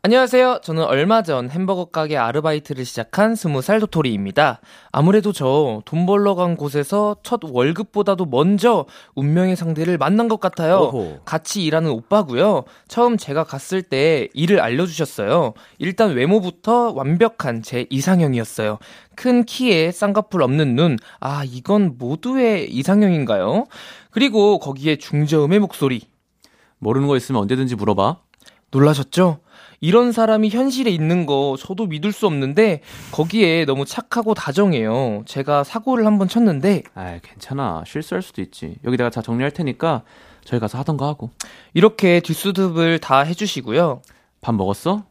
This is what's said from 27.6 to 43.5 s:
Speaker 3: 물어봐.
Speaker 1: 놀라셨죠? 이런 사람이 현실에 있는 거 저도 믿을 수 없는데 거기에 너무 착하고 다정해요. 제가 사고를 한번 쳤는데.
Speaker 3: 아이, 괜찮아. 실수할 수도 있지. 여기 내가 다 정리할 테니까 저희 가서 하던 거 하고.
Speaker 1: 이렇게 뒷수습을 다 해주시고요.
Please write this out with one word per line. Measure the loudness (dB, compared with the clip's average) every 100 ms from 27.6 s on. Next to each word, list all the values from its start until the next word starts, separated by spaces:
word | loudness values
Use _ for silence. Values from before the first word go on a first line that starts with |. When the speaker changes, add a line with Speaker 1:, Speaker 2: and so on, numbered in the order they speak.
| -2 0
Speaker 3:
물어봐. | 0 2 2 0 _ _ -20 _ _
Speaker 1:
놀라셨죠? | 4 4 4 -2 2 2 2 _ -20 -20 _
이런 | 2 4 4
사람이 | 2 2 2 2
현실에 | 0 -2 0 -2
있는 | 0 0 0
거 | 0 0 0 -4
저도 | -8 -6 -6
믿을 | -4 -6
수 | -2 -2
없는데 | 0 -2 2 2 0 -8 -20 -10
거기에 | -4 -2 2 4 4
너무 | 0 -2 -4
착하고 | -8 -6 -4 -2
다정해요. | -2 -2 0 2 2 0 -2 -2 -4 -8
제가 | -8 0 0
사고를 | 0 -6 -2 2 2
한번 | 2 2
쳤는데. | 2 2 2 0 0 -4
Speaker 3:
아이, | -14 -12 -12
괜찮아. | -18 -20 -10 -6 -6 -6 -8
실수할 | -12 -6 -8
수도 | -8 -10
있지. | -12 -12 -14 -10
여기 | -4 -2
내가 | -2
다 | -4
정리할 | -6 -4 -4
테니까 | -4 -6 -4 -2 -4 -8 -20 -20 -20
저희 | -6 -4
가서 | -4 -6
하던 | -4 -4
거 | -4
하고. | -6 -12 _ -20 -20 -4
Speaker 1:
이렇게 | 4 4 4 2 2
뒷수습을 | 2 -6 -4 -2 -2 0 0 0
다 | 2 2
해주시고요. | 2 -4 -6